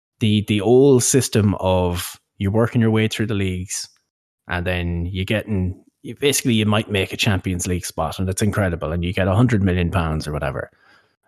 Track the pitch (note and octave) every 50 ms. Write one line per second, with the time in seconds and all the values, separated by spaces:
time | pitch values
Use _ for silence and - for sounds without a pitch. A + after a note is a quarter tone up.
0 | _ _ _ - A2+ G#2+ G#2+ G#2 G2+ - G#2+ G2+ F#2+ A2+ B2 B2+ C#3 C#3+ C3 B2
1 | - - - C3 - - - A2 G#2 G2+ F2+ - F#2 F#2 F#2 F#2 F2+ F2 F2 F2+
2 | - - - - _ _ _ - G2 G2 G2+ A2 A#2+ - - A#2+ A2+ A2 A2 A2
3 | A2 G#2+ - - G#2+ A2 G#2+ G2 G2 F#2+ F#2 F#2 F#2 - - - - - _ _
4 | _ _ _ _ _ _ _ _ _ - E2+ F2+ F2 F2+ F2+ F2 F2 F2 F2 E2+
5 | F2 F#2 G2 F#2 F#2+ - A2+ G#2 - - G#2+ F#2 F2+ F2+ F#2+ - _ _ _ _
6 | - - A#2 - C3+ D3 C3 - - B2+ A2+ A2 G#2+ G#2+ G#2 A2 A2+ - G2+ F#2+
7 | F#2 - - - - A2+ G2 F#2+ - F#2+ F#2 F2 F#2 G2 F2+ E2+ - - - E2
8 | D#2+ D#2 - - F#2+ F#2 F2+ - A2 G2 - A2 G2 F2+ E2+ D2 D2+ D2+ E2 F2
9 | E2+ F2 - G2 F#2 G2 F#2 A2 B2+ A#2+ A#2+ G2 G2 F#2 F2+ F#2 F2 E2 E2 F2
10 | E2 D#2+ D#2 D#2 - D2+ D2+ D2 D2 C#2 C2 C2+ - - _ _ _ _ _ _
11 | _ _ _ _ _